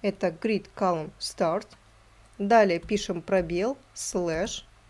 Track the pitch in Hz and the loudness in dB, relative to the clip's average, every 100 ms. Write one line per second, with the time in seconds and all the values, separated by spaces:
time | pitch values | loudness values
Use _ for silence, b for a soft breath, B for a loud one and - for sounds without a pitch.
0 | 214 196 185 165 220 208 - - 190 170 | -2 0 -2 -2 -2 -2 -2 -2 0 0
1 | 156 - - - 175 175 - - - - | -4 -8 -12 -2 0 0 -6 -20 -20 -20
2 | - - - - 202 226 202 170 - 208 | -20 -20 -20 -6 4 6 6 4 0 -4
3 | - 175 - 190 170 175 208 277 - - | -2 -8 0 0 0 -2 -2 -4 -12 -12
4 | - 190 175 160 214 - - - - | -6 -4 -2 -2 -4 -6 -14 -20 -20